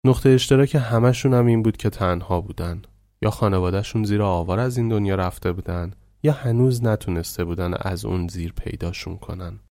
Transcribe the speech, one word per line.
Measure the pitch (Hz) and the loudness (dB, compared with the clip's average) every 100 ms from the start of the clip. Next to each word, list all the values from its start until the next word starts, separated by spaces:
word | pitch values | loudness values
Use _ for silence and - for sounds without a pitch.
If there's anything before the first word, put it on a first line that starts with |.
| 131 | 4
نقطه | 127 135 | 4 6
اشتراک | 131 - 135 139 | 4 6 4 4
همه‌شون | 147 117 117 120 120 135 | 2 2 4 4 4 2
هم | 123 120 | 4 4
این | 113 | 4
بود | 110 - | 2 0
که | 107 | -4
تنها | - 92 87 90 90 | -2 -2 -2 -2 -4
بودن، | 101 85 85 85 - _ _ _ | -4 -8 -8 -8 -14 _ _ _
یا | 107 | -4
خانواده‌شون | - 107 95 90 95 104 113 | 0 0 2 0 -2 -4 -4
زیر | 104 104 | 0 0
آوار | 101 87 85 95 | 2 0 0 -2
از | 127 123 | -2 -2
این | 113 | 0
دنیا | 107 101 | 0 0
رفته | 95 92 - - | 0 -2 -2 -4
بودن، | 87 - 87 87 - _ _ | -4 -6 -6 -6 -12 _ _
یا | 147 | 0
هنوز | 143 127 117 127 120 | 0 0 4 4 2
نتونسته | 113 107 - 85 82 - | 0 0 -2 -4 -4 -6
بودن | 87 85 90 87 | -4 -2 -4 -4
از | 95 90 | -4 -6
اون | 104 92 87 | -4 -2 -4
زیر | 90 85 | -6 -8
پیداشون | - - 85 87 87 - 87 | -6 -8 -6 -6 -6 -10 -12
کنن. | - 90 87 101 _ | -12 -10 -12 -14 _